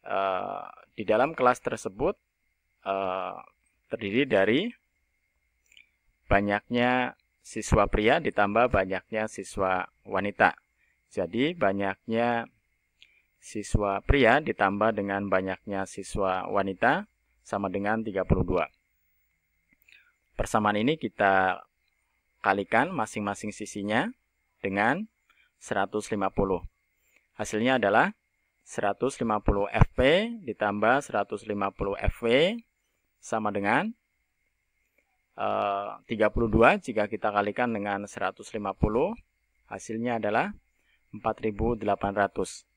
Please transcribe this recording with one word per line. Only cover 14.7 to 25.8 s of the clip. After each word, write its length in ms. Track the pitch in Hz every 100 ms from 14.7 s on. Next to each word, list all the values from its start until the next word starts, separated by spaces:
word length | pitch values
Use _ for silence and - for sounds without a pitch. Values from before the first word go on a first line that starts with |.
| 101 110 107
dengan 320 | 101 98 101
banyaknya 560 | 95 95 92 - 98
siswa 640 | 95 - 95 - 95 92 95
wanita 580 | 101 98 95 117 160 208 _ _ _
sama 240 | - 101 98
dengan 320 | 95 104 113
tiga 220 | 113 95
puluh 180 | 92 95
dua. 240 | 90 90 78 _ _ _ _ _ _ _ _ _ _ _ _ - _ _ _
Persamaan 460 | - - 113 104 104
ini 180 | 117 156
kita 640 | 113 - 101 95 92 92 - _ _ _ _ _ _ _
kalikan 480 | - 98 98 113 151
masing-masing 640 | 190 110 - 101 101 107
sisinya 560 | - 107 104 101 110 196 - _ _ _ _
dengan 480 | 98 98 110 160 220 _ _ _ _ _
seratus 480 | - 104